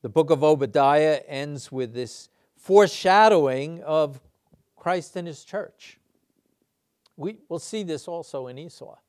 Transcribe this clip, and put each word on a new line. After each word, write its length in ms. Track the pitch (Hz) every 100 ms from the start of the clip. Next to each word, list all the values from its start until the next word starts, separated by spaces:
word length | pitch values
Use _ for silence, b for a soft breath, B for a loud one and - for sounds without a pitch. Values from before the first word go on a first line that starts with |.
The 80 | 123
book 220 | 131 151
of 120 | 156
Obadiah 760 | 151 151 135 147 139 147 156 147 -
ends 420 | 139 147 143 -
with 220 | 131 123
this 380 | 117 120 - - _ _ _
foreshadowing 1300 | - 196 202 - 185 190 220 202 139 131 147 170
of 380 | - 156 151 135 _ _ _ _ _
Christ 420 | _ - 180 - -
and 100 | 170
his 160 | 147
church. 560 | - - - _ - - _ _ _ _ _ _ _ _ _ _ _ -
We 240 | 160 220 _
will 100 | 165
see 240 | - 220
this 260 | 190 151 -
also 380 | 170 160 139 127
in 120 | 127
Esau 380 | 165 - - -